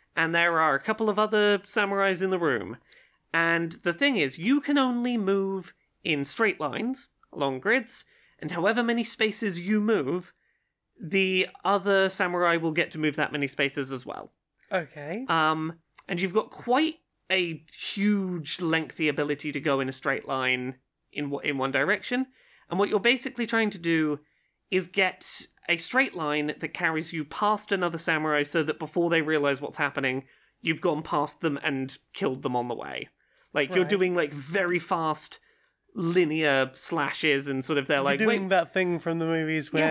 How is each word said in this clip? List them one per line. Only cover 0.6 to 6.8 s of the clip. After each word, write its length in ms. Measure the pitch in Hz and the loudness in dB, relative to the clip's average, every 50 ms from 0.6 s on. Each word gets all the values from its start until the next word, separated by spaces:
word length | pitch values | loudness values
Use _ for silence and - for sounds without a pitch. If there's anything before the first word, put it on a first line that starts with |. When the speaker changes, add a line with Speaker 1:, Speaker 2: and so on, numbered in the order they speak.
| 160 151 135 | 4 4 2
Speaker 1:
a 40 | 135 | 2
couple 300 | - - 214 - 226 214 | 0 -2 -2 0 0 0
of 100 | 196 208 | 2 2
other 400 | 214 202 214 214 208 208 208 190 | 2 2 4 4 4 4 4 2
samurais 640 | - - - 220 202 196 202 196 196 196 185 165 | 0 -2 0 0 0 2 2 2 2 2 2 0
in 80 | 190 190 | 0 0
the 100 | 190 175 | 0 2
room. 380 | 170 147 123 107 95 95 120 - _ _ - - _ _ _ _ _ _ - | 2 2 2 0 -2 -6 -10 -12 _ _ -20 -20 _ _ _ _ _ _ 0
And 400 | 165 165 165 165 170 170 165 165 - - | 2 2 2 2 0 0 -4 -6 -4 -2
the 100 | 175 165 | -2 0
thing 240 | - 277 285 254 | 2 2 2 2
is, 200 | 190 147 131 - | 2 0 0 -2
you 240 | 160 165 233 285 294 | -2 0 2 2 2
can 160 | - - 285 | 2 2 2
only 400 | 277 262 254 240 240 240 247 240 | 4 4 2 2 0 0 0 0
move 560 | 226 196 190 196 196 196 190 196 190 180 - - _ _ _ _ _ - | 0 2 2 2 2 0 -2 -4 -6 -8 -10 -20 _ _ _ _ _ -2
in 200 | 175 156 143 139 | -2 0 0 -2
straight 340 | - - - 226 202 - - | -2 -2 0 0 0 0 -2
lines 500 | 156 135 - - | -4 -4 -4 -2